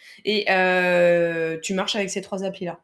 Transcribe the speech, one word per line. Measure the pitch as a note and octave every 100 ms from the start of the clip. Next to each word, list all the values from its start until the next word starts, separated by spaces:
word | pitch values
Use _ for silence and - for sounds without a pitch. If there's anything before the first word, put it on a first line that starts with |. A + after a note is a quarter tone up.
| - - -
Et, | G#3+ G#3
euh, | F#3+ F#3 F#3 F3+ F3 F3 F3 E3+ E3 D#3+ D#3+
tu | -
marches | F#3+ G3+ A3+
avec | F#3+
ces | G3
trois | F#3 G3
applis-là ? | F#3+ F#3+ F3 E3